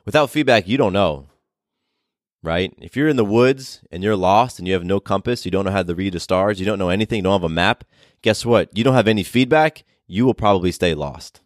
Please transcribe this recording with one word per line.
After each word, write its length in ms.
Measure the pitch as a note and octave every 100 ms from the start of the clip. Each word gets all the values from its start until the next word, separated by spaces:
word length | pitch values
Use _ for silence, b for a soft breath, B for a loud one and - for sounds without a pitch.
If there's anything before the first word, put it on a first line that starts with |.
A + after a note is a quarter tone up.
Without 260 | - D3 C#3+
feedback, 380 | D3+ C3 A#2 F2+
you 100 | C3
don't 140 | A2+
know, 340 | F#2+ F#2 C#2+ C#2+ _ _ _ _ _ _ _ _ _ _ _
right? 320 | D#2+ E2+ F#2+ -
If 160 | - B2
you're 120 | D3+
in 80 | C3
the 80 |
woods 560 | G#2+ A2 B2+ C3+ B2+ - _
and 140 | F2
you're 100 | G2+
lost 460 | G#2 F2+ G2+ B2 -
and 80 | F2+
you 60 |
have 100 | F#2
no 160 | F2 G2
compass, 440 | - G2 A2 A#2+
you 60 | F#2
don't 140 | F2+
know 80 | G2
how 100 | G2
to 120 | F2+
read 180 | F2 F#2+
the 80 | F2
stars, 400 | - F#2 G2+ G2
you 60 | F#2+
don't 120 | G2
know 120 | F2+
anything, 260 | F#2+ A2 A2+
you 60 |
don't 160 | F#2 G2
have 20 |
a 60 | E2+
map, 340 | D#2+ F#2 A#2+ - b b b
guess 240 | A2+ G#2+ A#2
what? 280 | A2+ E2+ G#2
You 60 |
don't 100 | A#2+
have 140 | C3 G#2+
any 160 | A2
feedback, 580 | F2+ A#2+ B2+ D#3 D#3 - _ _ -
you 180 | F2+
will 100 | B2+
probably 360 | A2 G#2+ G2 F2
stay 240 | - F2+
lost. 460 | D2+ D2 B1+ - -